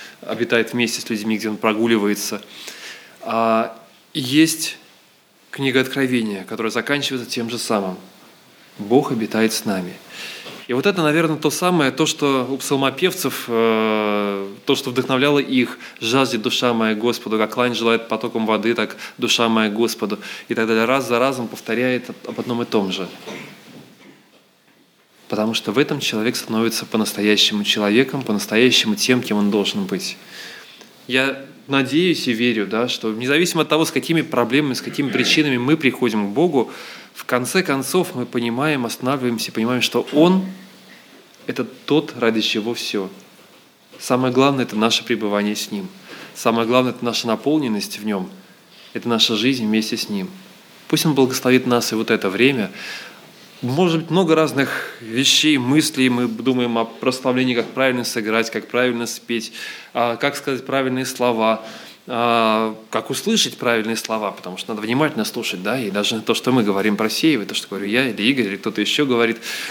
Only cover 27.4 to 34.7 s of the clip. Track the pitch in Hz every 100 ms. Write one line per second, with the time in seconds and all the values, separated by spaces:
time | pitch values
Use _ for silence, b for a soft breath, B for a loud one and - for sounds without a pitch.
27.4 | - 107 101 110 104 110 135 139 120 104
28.4 | - 107 123 127 113 104 - 123 123 104
29.4 | 104 104 95 104 92 95 - - B B
30.4 | B B B B B - - 127 135 131
31.4 | - - - 135 127 147 180 156 131 110
32.4 | 123 110 98 110 123 - 113 110 127 147
33.4 | 175 165 151 156 160 135 131 165 - 127
34.4 | 113 131 147